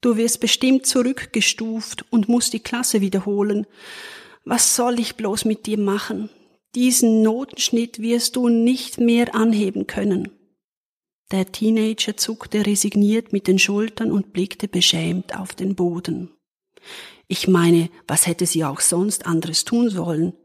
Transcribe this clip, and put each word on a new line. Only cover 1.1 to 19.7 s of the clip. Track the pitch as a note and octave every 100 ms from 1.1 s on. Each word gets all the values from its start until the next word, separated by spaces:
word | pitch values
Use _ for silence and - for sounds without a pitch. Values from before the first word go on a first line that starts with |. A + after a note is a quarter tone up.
| C4+ - A3 G3+ - A3+ A3+ G#3+ - -
und | A#3+ G#3+
musst | A#3+ A#3+
die | A3
Klasse | - A#3+ B3 A3
wiederholen. | G3 F#3+ F#3+ G3+ G3+ G#3 G#3 - - - - - - -
Was | - A#3 - -
soll | A#3+ A#3+
ich | A3+ -
bloß | A3 G#3+ A3+
mit | G#3+
dir | - G#3+
machen? | G3+ G3+ - G3 G#3+ - _ _ _
Diesen | B3 B3 A#3+ A#3 A3
Notenschnitt | A3 A3+ C#4 - - A#3 A#3 -
wirst | A3+ A#3+ A#3+ -
du | B3
nicht | A#3 A#3 B3+ - -
mehr | A#3 A#3 A#3+
anheben | A3+ A3+ G#3+ G3+ G3 -
können.“ | - G3+ F3+ - _ _ _ _ _ _ _ _ _ _
Der | G3 F#3
Teenager | - G#3+ A3+ A3 A3 - G#3+
zuckte | - A3+ - G#3+ G3+
resigniert | G3+ G#3 G#3 G3+ A3 A#3
mit | G3+ -
den | F#3+
Schultern | G#3 G3+ A3 - A3
und | G3+ F#3+
blickte | - F#3+ - G#3
beschämt | F3+ F3 E3+ E3 F3+ F#3 -
auf | F#3
den | - F#3+
Boden. | F#3+ F3 E3+ F3+ D#3+ F3+ _ _ _ _ _ - - - - _
Ich | F#3 -
meine, | F#3 E3+ E3+ E3 - -
was | D3+ -
hätte | E3
sie | F3+ D#3+
auch | D#3 C#3+
sonst | - E3+ G3+ G3+
anderes | - E3 E3 E3
tun | -